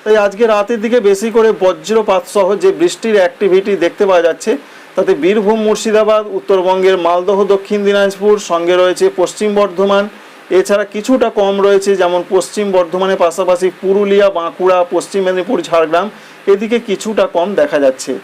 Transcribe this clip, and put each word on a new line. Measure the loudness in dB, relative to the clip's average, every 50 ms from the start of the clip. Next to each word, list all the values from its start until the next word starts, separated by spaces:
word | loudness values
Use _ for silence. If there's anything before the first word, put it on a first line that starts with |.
তাই | _ 2 2
আজকে | 2 2 0 0 0 0
রাতের | 2 2 0 0 -2 -4 -4
দিকে | -2 0 0 2
বেশি | 2 2 0 2 -2 -2
করে | 0 2 2 2 2 2
বজ্রপাত | 0 0 0 -2 -6 -2 -2 0 0 0 -2 -2 -2 -2
সহ | -2 0 0 0 0
যে | 2 0 0
বৃষ্টির | 2 2 0 -2 -2 -4 -4 0 2
অ্যাক্টিভিটি | 2 2 0 0 -2 0 2 2 2 2 0 -2
দেখতে | -2 -2 -4 0 0 0
পাওয়া | 2 2 2 2
যাচ্ছে, | 0 -2 -2 -4 -4 -4 -6 -8 -16 -20 -20 -20 -8 -4
তাতে | -2 0 0 0
বীরভূম, | 0 0 0 0 0 0 0 0 0
মুর্শিদাবাদ, | 0 -2 -2 -2 -2 0 0 2 2 2 0 0 -2 -4
উত্তরবঙ্গের | -8 -8 -2 0 0 0 2 0 0 2 2 2 2
মালদহ, | 2 0 0 0 0 0 0 0 0 2
দক্ষিণ | 2 0 -2 0 -4 -4 -2 0
দিনাজপুর, | 0 2 2 0 0 -2 -2 2 2 2 2 0
সঙ্গে | -4 -4 -2 0 0 2
রয়েছে | 2 2 2 2 0 0 0 2
পশ্চিম | 0 -2 -2 -2 -4 -4 0 0
বর্ধমান, | 0 0 0 0 -2 0 2 2 0 0 -2 -8 -18 -20 -20 -20 -20 -6 0
এছাড়া | 0 0 2 2 -2 -2 -2
কিছুটা | -4 -8 -8 -2 0 0 2 2 0
কম | 0 0 0 0 0 2
রয়েছে | 2 2 2 2 2 0 0
যেমন | 2 0 0 0 -2 -2 0
পশ্চিম | -2 -2 -2 -2 -6 -6 -4 0
বর্ধমানের | 0 0 0 0 -2 -4 -2 -2 0 0 0
পাশাপাশি | 0 0 -2 0 0 0 0 0 -4 -4 -2
পুরুলিয়া, | -2 0 0 2 2 2 2 2 2 2
বাঁকুড়া, | 0 -2 -6 -6 -6 -2 0 2 2 2 0 0
পশ্চিম | -2 -4 -4 -4 -6 -2 -2
মেদিনীপুর, | -2 -2 -2 -4 -4 -4 -4
ঝাড়গ্রাম, | -2 0 2 2 2 2 0 -2 -2 -4 -10 -16 -20 -20 -20 -8 0
এদিকে | 0 0 0 0 -2 -2 -4
কিছুটা | -2 -4 -8 -6 -6 -4 -2 -2 -2
কম | 0 0 -2 -2 -2 0
দেখা | -2 -2 0 0 0
যাচ্ছে। | 0 0 0 -2 -8 -8 -8 -10